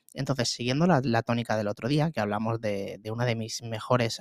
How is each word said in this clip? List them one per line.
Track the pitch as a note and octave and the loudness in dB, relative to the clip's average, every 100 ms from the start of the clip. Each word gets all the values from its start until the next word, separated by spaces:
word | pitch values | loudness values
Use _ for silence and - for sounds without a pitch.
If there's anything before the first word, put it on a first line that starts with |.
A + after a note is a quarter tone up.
| - | -14
Entonces, | C3 C3+ C3 A#2 | -6 -2 0 0
siguiendo | - A#2+ C3+ F3 | -2 0 2 4
la, | D3 | 4
la | B2+ A#2 | 4 2
tónica | - A#2+ A#2 A2 | 2 0 0 0
del | G#2 | 0
otro | G#2 A#2+ | -2 0
día, | D3+ D#3 | 2 2
que | C3+ | 0
hablamos | G#2 G#2 A2 A2+ | 0 0 -2 -2
de, | A2 G2+ G2 F#2+ | -2 -4 -4 -8
de | G#2+ | -8
uno | A2+ | -2
de | B2 A2+ | 0 0
mis | A2+ - | -4 -8
mejores | A#2 A2 - B2 A#2 - | -8 -6 0 2 2 -2